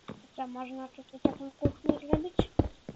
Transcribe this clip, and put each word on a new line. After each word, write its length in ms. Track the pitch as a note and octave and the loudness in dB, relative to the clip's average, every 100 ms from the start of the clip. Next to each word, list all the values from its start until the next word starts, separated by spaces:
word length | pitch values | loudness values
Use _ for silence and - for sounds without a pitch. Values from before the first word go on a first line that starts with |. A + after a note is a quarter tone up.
| - - - - | -14 -14 -14 -8
Co 100 | B3+ | -6
można 420 | B3 B3+ C4 C4 | -6 -6 -8 -10
tutaj 320 | - - C4+ | -12 -16 0
taką 300 | - - C4+ | 0 0 -8
kuchnię 580 | - D4 - D4+ - C#4+ | 0 0 0 0 0 2
zrobić? 260 | D4+ F4 - - - - - - | 2 2 0 0 2 -2 -2 -16